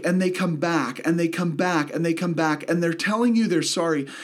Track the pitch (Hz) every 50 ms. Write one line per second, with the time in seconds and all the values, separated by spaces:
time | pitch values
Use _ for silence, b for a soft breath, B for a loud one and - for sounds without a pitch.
0 | - 175 180 185 185 180 180 - 190 175 165 147 175 170 170 156 131 120 139 -
1 | - 160 165 170 170 165 165 180 180 175 147 143 185 180 180 156 147 147 - 156
2 | 170 165 165 165 185 175 165 165 160 156 151 147 - - 170 175 170 170 165 165
3 | - 196 214 226 240 247 226 226 226 185 180 160 151 - - 180 170 165 156 147
4 | 139 139 B B